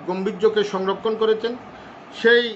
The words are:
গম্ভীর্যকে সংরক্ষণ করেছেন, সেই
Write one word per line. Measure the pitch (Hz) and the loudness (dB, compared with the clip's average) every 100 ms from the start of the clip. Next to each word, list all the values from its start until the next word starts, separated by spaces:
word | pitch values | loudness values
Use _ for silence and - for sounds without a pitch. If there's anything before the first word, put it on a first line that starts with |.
| - | -4
গম্ভীর্যকে | 185 190 190 214 214 | -4 -4 0 0 2
সংরক্ষণ | 202 190 190 196 220 220 | -2 -2 -2 -2 -2 0
করেছেন, | 220 220 226 247 - - - - - - | 0 0 -2 -8 -14 -20 -20 -20 -20 0
সেই | 226 240 233 | 4 4 2